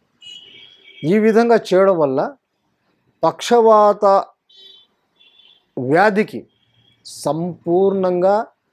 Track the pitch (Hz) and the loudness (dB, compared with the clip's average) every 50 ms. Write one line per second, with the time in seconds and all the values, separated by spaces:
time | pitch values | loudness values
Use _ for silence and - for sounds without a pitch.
0 | _ _ _ _ _ - - - - _ - - - - _ _ _ _ - - | _ _ _ _ _ -20 -20 -20 -20 _ -20 -20 -20 -20 _ _ _ _ -18 -10
1 | - 151 190 214 208 226 208 226 233 233 233 214 - - 185 185 196 196 190 165 | -4 -2 0 0 2 2 2 2 2 2 2 0 0 0 0 2 2 2 2 0
2 | 151 139 131 139 180 269 277 _ _ _ _ _ _ _ _ _ _ _ _ _ | 0 -2 -2 -4 -6 -6 -8 _ _ _ _ _ _ _ _ _ _ _ _ _
3 | _ _ _ _ - 165 165 - - - 240 240 220 226 220 214 208 208 202 202 | _ _ _ _ -4 -4 -4 -4 -4 -2 0 2 4 4 4 4 4 2 2 2
4 | 208 196 196 196 - - _ _ _ _ _ _ - - - _ _ _ _ _ | 0 2 2 2 0 -4 _ _ _ _ _ _ -20 -20 -20 _ _ _ _ _
5 | _ _ _ _ _ _ _ _ _ _ _ _ _ _ - - 127 127 147 170 | _ _ _ _ _ _ _ _ _ _ _ _ _ _ -12 -10 -6 -2 0 2
6 | 196 220 196 208 208 - - 113 - _ _ _ _ _ _ _ _ _ _ _ | 2 2 0 -2 -4 -4 -6 -16 -16 _ _ _ _ _ _ _ _ _ _ _
7 | _ - - - - 147 143 160 170 180 160 - - 170 170 180 196 196 196 196 | _ -20 -16 -10 -6 -6 -6 -6 -6 -8 -10 -10 -6 -2 0 0 0 0 0 -2
8 | 185 185 180 180 175 185 202 214 240 - _ _ _ _ | -2 -2 -2 0 0 0 0 0 -4 -6 _ _ _ _